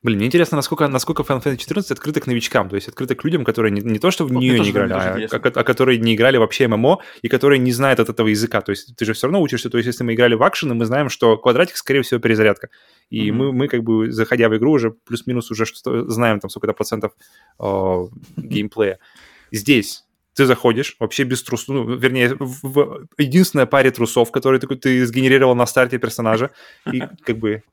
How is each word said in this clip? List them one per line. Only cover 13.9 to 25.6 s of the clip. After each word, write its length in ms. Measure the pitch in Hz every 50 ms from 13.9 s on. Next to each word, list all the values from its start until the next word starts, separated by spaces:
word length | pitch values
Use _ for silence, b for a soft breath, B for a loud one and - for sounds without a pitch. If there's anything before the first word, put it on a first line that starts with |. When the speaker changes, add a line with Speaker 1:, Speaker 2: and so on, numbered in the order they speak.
| 113 110 110 120
Speaker 1:
заходя 380 | 120 110 113 - 127 120 117 110
в 60 | 107
игру, 140 | 107 117 143 156
уже 180 | 139 113 113
плюс-минус 600 | 113 _ _ _ 120 117 - 127 123 120 117 -
уже 140 | 113 107 113
что-то 420 | - - - _ 131 - 113 - -
знаем, 300 | 113 113 120 113 107 104
там, 100 | - 98
сколько-то 240 | - 107 - 110 107
процентов, 380 | - 104 - 117 107 107 107 _ b b b b b b b b _
э, 460 | - 98 98 95 95 95 92 90 90 90 117 - - - -
геймплея. 600 | - - 117 - 104 104 104 - 110 107 98 92 b b b b b b b b b b b
Здесь 520 | - 107 101 139 143 113 101 - - - _ _ _ _ _ _ _
ты 100 | - 143
заходишь 500 | 127 127 - - 123 110 117 143 - - _
вообще 240 | 117 104 - - 131
без 180 | 123 127 123 -
трус-, 220 | - 123 113 -
ну, 280 | - 135 139 117 113 123
вернее, 400 | 120 123 127 127 131 123 123 135 -
в, 220 | 139 127 127 - -
в 440 | 135 135 143 143 - - - 160 - _
единственной 480 | - 151 131 135 180 185 - - 143 127
паре 240 | 117 139 139 131 131
трусов, 400 | - - 120 107 - 123 117 113
которые 280 | - 131 - 135 131 131
ты, 60 | 135 131 139
ты 300 | 127 - 135 127 127 127
сгенерировал 480 | 117 117 131 131 131 131 135 131 127 123
на 100 | 120